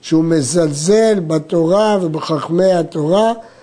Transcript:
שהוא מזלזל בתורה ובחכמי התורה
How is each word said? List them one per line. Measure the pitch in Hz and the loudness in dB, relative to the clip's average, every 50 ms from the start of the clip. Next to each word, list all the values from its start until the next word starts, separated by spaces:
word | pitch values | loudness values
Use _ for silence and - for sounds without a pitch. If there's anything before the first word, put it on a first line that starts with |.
שהוא | - - 160 160 160 | -4 0 0 0 2
מזלזל | 165 165 156 135 117 156 175 165 151 143 147 151 180 208 220 226 226 214 196 | 2 2 0 0 0 0 0 0 0 -2 -2 0 2 2 2 4 2 0 0
בתורה | 165 156 160 156 151 - 190 170 160 160 185 208 214 214 208 196 | -2 -2 -4 -4 -4 -2 -2 0 2 2 2 2 2 2 0 0
ובחכמי | 180 160 156 156 - - 165 147 - - 165 175 185 190 | -2 -4 -4 -6 -4 -4 -4 -4 -4 -2 0 2 2 2
התורה | 185 175 160 - - 160 147 156 180 202 220 226 233 226 - - - - | 2 0 -2 -4 -4 -4 -2 0 2 2 2 0 -2 -4 -10 -18 -20 -20